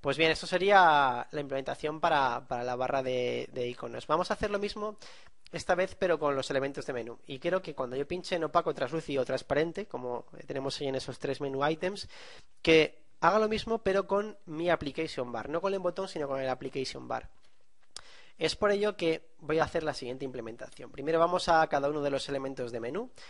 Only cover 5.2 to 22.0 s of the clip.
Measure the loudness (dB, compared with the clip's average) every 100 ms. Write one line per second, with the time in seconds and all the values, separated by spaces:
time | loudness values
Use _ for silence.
5.2 | -20 -20 -12 -12 0 2 2 0 0 2
6.2 | 2 0 0 0 0 -4 -6 -6 -6 -10
7.2 | -12 -4 0 0 -2 -6 -4 -4 -4 -4
8.2 | -2 -2 2 2 2 -2 -2 -2 -2 -2
9.2 | 0 -2 0 2 2 -2 -8 -8 -6 -6
10.2 | -8 -18 -8 -4 -4 -4 -4 -4 -4 -6
11.2 | -6 -4 -4 0 0 0 -4 -6 -12 -16
12.2 | -18 -18 -20 -6 6 6 6 0 -20 2
13.2 | 4 4 2 0 -2 0 2 0 2 0
14.2 | 0 -10 -10 -4 2 2 0 -4 -4 -4
15.2 | -4 -4 -4 -2 0 0 -2 -2 -6 -4
16.2 | -2 -2 -2 -2 -4 -4 -6 -6 -6 -6
17.2 | -6 -18 -20 -20 -20 -20 -16 -16 -16 -18
18.2 | -18 -4 -2 2 2 4 2 2 0 0
19.2 | -4 -18 -2 2 2 0 -2 -4 -6 -6
20.2 | -6 -6 -8 -10 -14 -14 -16 -8 0 4
21.2 | 4 4 6 6 6 4 2 0